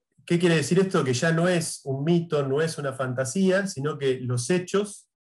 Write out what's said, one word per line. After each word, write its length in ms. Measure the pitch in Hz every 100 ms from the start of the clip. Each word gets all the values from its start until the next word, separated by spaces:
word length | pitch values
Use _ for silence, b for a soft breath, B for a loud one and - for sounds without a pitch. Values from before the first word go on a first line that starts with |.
| _ _ -
¿Qué 100 | 175
quiere 200 | 175 160
decir 200 | 131 180
esto? 260 | 190 175
Que 120 | 127 123
ya 160 | 165
no 160 | 160 175
es 340 | 180 160 - 139
un 180 | 135
mito, 440 | 151 175 170 147 135
no 140 | 135
es 160 | 160 160
una 160 | 139
fantasía, 720 | 127 127 123 127 196 190 185 196
sino 320 | 135 147 151
que 220 | 139 127
los 320 | 127 123 -
hechos 580 | 180 180 196 208 - _ _ _